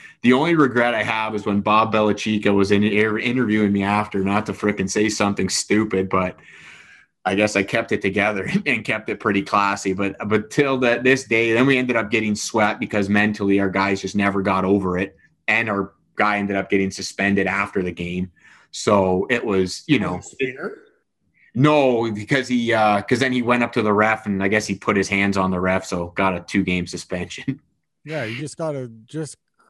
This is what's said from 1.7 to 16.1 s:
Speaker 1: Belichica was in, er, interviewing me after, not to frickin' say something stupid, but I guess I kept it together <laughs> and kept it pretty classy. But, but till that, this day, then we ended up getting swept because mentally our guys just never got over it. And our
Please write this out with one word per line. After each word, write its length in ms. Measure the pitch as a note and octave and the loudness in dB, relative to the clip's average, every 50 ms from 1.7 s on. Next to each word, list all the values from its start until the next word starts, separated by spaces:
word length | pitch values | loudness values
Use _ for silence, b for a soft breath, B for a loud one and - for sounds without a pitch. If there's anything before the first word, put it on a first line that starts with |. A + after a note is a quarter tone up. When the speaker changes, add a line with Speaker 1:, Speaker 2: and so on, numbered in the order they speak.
| G#2+ A2 A2 A2 | 4 4 4 4
Speaker 1:
Belichica 600 | A2 A2 G#2+ G#2+ G2+ G#2 - A2 G#2+ G#2 G#2 G#2 G2+ | 2 2 2 2 2 0 -2 -2 -2 0 2 2 4
was 160 | G2+ G2 G2 | 4 4 4
in, 120 | G#2 G2+ G#2 | 4 4 4
er, 340 | G#2+ G2+ G#2 G#2+ A2 G#2+ A2 | 4 4 2 2 2 0 -2
interviewing 540 | A2+ B2 A#2+ B2+ B2 G#2 G#2+ G#2+ G#2+ G2+ G2+ | -2 -2 0 0 0 2 2 2 2 2 2
me 80 | G2+ | 2
after, 380 | G2 G2+ G#2 G#2 G#2+ - - G2 F#2+ | 2 2 2 0 0 -2 -2 -2 -2
not 220 | G2 G2+ G#2+ A2 | 0 0 0 -2
to 80 | - G2+ | -4 -6
frickin' 340 | - - G#2 G#2 G#2 G2 F#2+ | -4 -2 -2 -2 -2 -2 -2
say 200 | - A2 G#2+ A2 | 0 0 0 0
something 400 | G#2+ - G#2+ G2+ G2+ - G2 F#2 | 0 0 0 0 0 0 -2 -2
stupid, 580 | - - - - G#2+ G#2+ G#2+ G#2+ F#2+ F#2+ F#2+ F#2+ | -2 -4 -2 0 2 2 2 2 0 -2 0 0
but 300 | G2 F#2 F#2 F2+ F2 B B B B B B B B B B B B B B B _ _ - | 0 0 0 -2 -4 B B B B B B B B B B B B B B B _ _ -4
I 100 | - G2 | -2 0
guess 200 | G2 G#2 G#2 - | 2 2 2 2
I 80 | G2+ F#2+ | 0 -2
kept 280 | - - A#2 A2+ - G#2+ | 0 -2 -2 -2 -2 -2
it 80 | G2+ | -2
together 460 | - G2 F2+ G#2 G2 G#2 G#2 G2 F#2 - - G#3 | -2 -2 0 0 0 0 0 -2 -2 -2 -2 -2
<laughs> 80 | G3+ | 0
and 180 | D3+ B2 G#2+ G#2 | -2 -2 -2 -2
kept 240 | - A2+ G#2+ - - | -4 -6 -6 -6 -8
it 100 | G#2 - | -8 -4
pretty 220 | - A2+ G2+ G2+ | -2 0 0 0
classy. 520 | G2 - - G#2 G2+ G2 G2+ G2+ - G2 F#2 | 0 0 0 0 0 0 -2 -2 -2 -4 -2
But, 220 | F#2 G2 G2 - - A#2 G#2 | -2 -2 -4 -4 -6 -2 0
but 240 | G#2+ G#2 G#2+ - | 0 0 0 0
till 260 | - - C#3+ C#3 C3+ B2+ | 0 0 2 2 2 2
that, 240 | B2+ A#2+ A#2+ B2 B2+ | 2 2 2 2 4
this 200 | B2+ C3+ B2+ - | 2 2 2 2
day, 300 | G#2 A#2 A2+ A#2 A#2 A2+ | 0 0 2 2 4 4
then 120 | A#2 B2+ | 4 4
we 120 | C#3 C3+ B2+ | 4 2 2
ended 180 | B2+ B2 A#2+ | 2 0 0
up 160 | A#2 A2 G#2 | -2 -2 0
getting 240 | A2+ A2 A2 G#2+ G#2 | -2 -2 0 0 -2
swept 440 | G#2 - - - A2+ G#2 G#2 G#2+ - | -4 -4 -2 0 0 2 0 0 -2
because 300 | G#2+ G2+ - G#2 G2+ G2 | -6 -4 -2 -2 0 2
mentally 500 | G#2 G#2 G#2 G#2+ G#2 - G#2 G2 G2 G2+ | 2 2 2 2 0 0 0 2 2 2
our 100 | G2 F#2+ | 2 0
guys 320 | F#2 F#2+ G2 G2+ G2+ G2 | 0 0 0 0 -2 -2
just 140 | - F#2 - | -4 -4 -2
never 260 | G2+ G2+ G2+ F#2+ G2+ | 0 0 0 0 0
got 240 | F#2+ G2+ F#2+ F#2+ F#2+ | 0 0 0 0 2
over 320 | F#2+ G2+ G2+ F#2 F#2 F2+ F2+ | 2 2 2 0 0 -2 -4
it. 160 | G2 F#2+ b b b b b _ _ - | -4 -6 b b b b b _ _ -2
And 220 | G#2+ A2+ A#2 A2 | 0 0 0 -2
our 240 | G2+ G2 F#2+ F#2+ - _ _ _ | -2 -4 -4 -6 -10 _ _ _